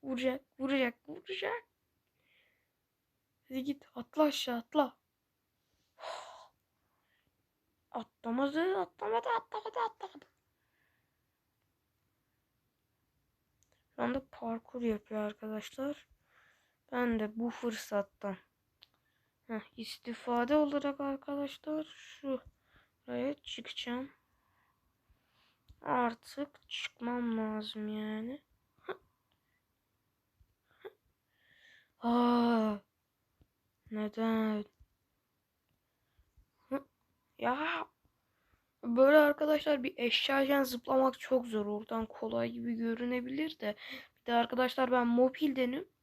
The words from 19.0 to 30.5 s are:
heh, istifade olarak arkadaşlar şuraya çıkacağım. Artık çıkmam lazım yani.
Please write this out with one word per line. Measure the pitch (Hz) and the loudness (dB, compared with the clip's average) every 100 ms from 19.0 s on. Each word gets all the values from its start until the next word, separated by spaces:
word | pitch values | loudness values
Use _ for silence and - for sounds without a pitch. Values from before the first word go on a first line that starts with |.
| _ _ _ _ _ | _ _ _ _ _
heh, | 226 - - | -10 -10 -14
istifade | 220 - - 226 - 240 240 302 | -14 -12 -10 -10 -2 0 4 6
olarak | 294 285 285 277 | 4 2 -2 -4
arkadaşlar | 277 269 - 285 285 - - 311 311 | -4 -4 -4 -4 -4 -8 -6 -4 -4
şuraya | - - - 277 262 - _ _ - _ _ - 240 254 | -12 -20 -12 -4 -4 -6 _ _ -20 _ _ -8 -4 -4
çıkacağım. | 285 - - 233 - - 240 269 _ _ _ _ _ _ _ _ _ _ _ _ _ _ _ _ - | -4 -10 -12 -12 -10 -6 -6 -6 _ _ _ _ _ _ _ _ _ _ _ _ _ _ _ _ -14
Artık | - 247 240 233 - - 285 - _ | -2 0 0 -4 -14 -10 -10 -10 _
çıkmam | - - _ 240 247 240 226 | -10 -10 _ -6 -4 -2 -2
lazım | 220 214 214 220 214 | -2 -4 -6 -8 -6
yani. | 214 214 214 226 285 _ _ _ _ - - _ _ _ _ _ _ _ _ _ _ _ _ _ _ _ | -4 -4 -6 -6 -10 _ _ _ _ -12 -12 _ _ _ _ _ _ _ _ _ _ _ _ _ _ _